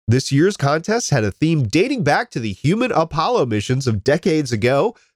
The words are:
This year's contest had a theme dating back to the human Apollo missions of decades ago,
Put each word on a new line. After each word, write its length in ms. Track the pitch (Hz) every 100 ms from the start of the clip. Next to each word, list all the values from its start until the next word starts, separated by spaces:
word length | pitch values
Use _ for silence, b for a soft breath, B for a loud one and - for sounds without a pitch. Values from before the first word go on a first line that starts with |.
| -
This 240 | 131 -
year's 240 | 139 190 -
contest 540 | 139 160 185 233 -
had 140 | 127
a 60 | 104
theme 320 | - 160 160
dating 400 | 110 156 254 262
back 280 | 147 180 240
to 80 | 143
the 120 | 110
human 380 | 92 147 220 254
Apollo 540 | 151 165 156 180 233 127
missions 400 | 107 - 127 127
of 180 | 104
decades 480 | - 147 190 156 131
ago, 440 | 110 120 139 214 - b